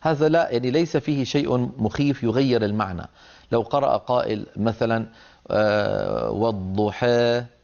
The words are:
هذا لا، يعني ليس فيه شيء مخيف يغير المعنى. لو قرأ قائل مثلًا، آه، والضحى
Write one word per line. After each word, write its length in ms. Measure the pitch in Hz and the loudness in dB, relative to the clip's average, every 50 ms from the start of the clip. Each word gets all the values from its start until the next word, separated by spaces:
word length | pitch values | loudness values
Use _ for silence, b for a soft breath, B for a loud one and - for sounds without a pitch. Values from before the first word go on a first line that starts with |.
هذا 280 | - 160 160 143 151 156 | 0 0 2 2 2 4
لا، 220 | 156 170 165 - | 4 4 2 2
يعني 200 | 120 117 123 127 | 0 0 0 2
ليس 260 | 123 156 170 160 - | 2 2 0 2 0
فيه 280 | 151 - - 147 139 131 | -2 0 0 -2 -2 -2
شيء 320 | 120 - 143 143 - 131 127 123 123 - - | 0 0 -2 0 2 0 0 0 -2 -4 -2
مخيف 440 | 110 107 - - 143 143 135 - | -2 -2 0 0 0 0 0 0
يغير 420 | - 117 107 127 139 135 123 117 107 | 0 0 2 2 2 2 2 2 0
المعنى. 380 | 101 104 107 104 95 92 85 - - B B B B B B B B | 0 0 -2 -2 -4 -4 -8 -10 -12 B B B B B B B B
لو 80 | 120 117 | 0 0
قرأ 360 | 113 - - 143 139 139 120 | 0 0 0 0 2 2 0
قائل 500 | 104 - - 123 123 - - 110 107 - - - | 0 0 0 0 0 0 0 -2 -4 -6 -10 -6
مثلًا، 500 | - 101 117 110 - 120 113 113 113 110 113 B B B B B B B - | -2 -2 -2 0 0 -2 0 0 -2 -2 -6 B B B B B B B -2
آه، 800 | - 104 107 107 104 104 101 - - 104 - 50 50 57 58 - | 0 2 2 2 2 2 0 0 -2 -2 -2 -2 -2 -2 -2 -2
والضحى 1120 | 107 101 110 117 113 98 92 92 95 101 107 104 101 - 123 120 120 120 120 120 120 120 120 117 _ _ | -2 -2 -2 -2 -2 -4 -6 -4 -2 0 0 0 0 0 0 2 2 4 2 2 0 0 -4 -8 _ _